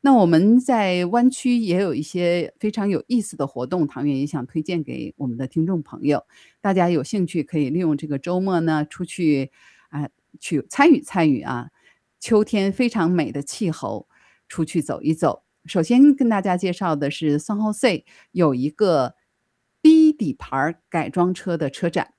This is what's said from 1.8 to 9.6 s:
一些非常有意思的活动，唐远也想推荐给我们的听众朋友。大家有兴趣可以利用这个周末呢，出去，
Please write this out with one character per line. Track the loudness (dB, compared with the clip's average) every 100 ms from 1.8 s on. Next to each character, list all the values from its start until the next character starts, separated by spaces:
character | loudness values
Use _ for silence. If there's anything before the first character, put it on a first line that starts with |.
| 0 -2
一 |
些 | -4 -2 0 0 -4 _
非 | -6
常 | -2 -2
有 | -2 -2
意 | -4
思 | -4 -6
的 | -6
活 | -6 -6
动， | -2 -2
唐 | -2 -4
远 | -2
也 | -4
想 | -6 -6
推 | -8
荐 | -6 -6
给 | -6 -8 -10 -8
我 | -8
们 | -6
的 | -6
听 | -4 -2
众 | -2
朋 | -6 -6
友。 | -2 -2 -4 _ _ _
大 | -2
家 | 0 2
有 | 0
兴 | -2 -4 -2
趣 | -4
可 | -4 -4
以 | -2
利 | 0
用 | 0 -2
这 | -4
个 | -8
周 | -4 -2
末 | 0 0
呢， | 0 0
出 | -4 -8 -10
去， | -2 0 0 -2 _